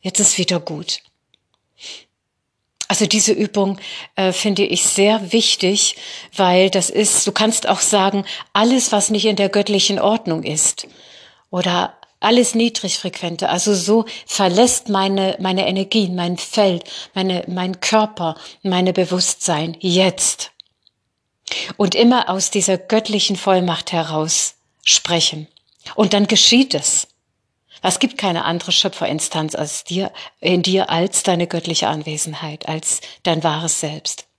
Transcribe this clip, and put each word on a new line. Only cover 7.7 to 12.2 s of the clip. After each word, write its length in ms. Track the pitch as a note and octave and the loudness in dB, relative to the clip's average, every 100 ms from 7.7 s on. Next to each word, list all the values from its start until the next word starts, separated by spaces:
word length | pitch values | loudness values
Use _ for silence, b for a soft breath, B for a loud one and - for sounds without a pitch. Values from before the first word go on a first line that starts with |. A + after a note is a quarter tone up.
| G3 | 0
sagen, 460 | - G#3 F#3+ G3+ G3 B B | 2 2 2 0 -4 B B
alles, 380 | G3+ A3+ B3+ B3 | 2 4 4 2
was 180 | G#3 G3 | 0 0
nicht 160 | G#3+ G#3+ | 0 0
in 100 | G3 | 2
der 140 | G3 | 2
göttlichen 500 | G3+ G3+ G3+ - G3+ | 2 2 0 0 2
Ordnung 440 | G3 A3+ - E3 | 2 0 -2 -4
ist 440 | D#3+ D3+ - - - B B B B B B | -4 -2 0 -2 -10 B B B B B B
oder 480 | F3+ F3+ F3 F#3 - - | -4 0 0 -2 -6 -20
alles 360 | _ | _